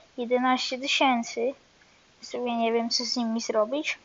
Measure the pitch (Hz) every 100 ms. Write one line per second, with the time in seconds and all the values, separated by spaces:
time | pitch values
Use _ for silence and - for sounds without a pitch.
0 | _ - 240 247 254 254 - 254 277 -
1 | 277 240 233 - 240 277 _ _ _ _
2 | _ _ - - 247 233 226 233 233 -
3 | 240 254 233 226 226 226 214 277 311 -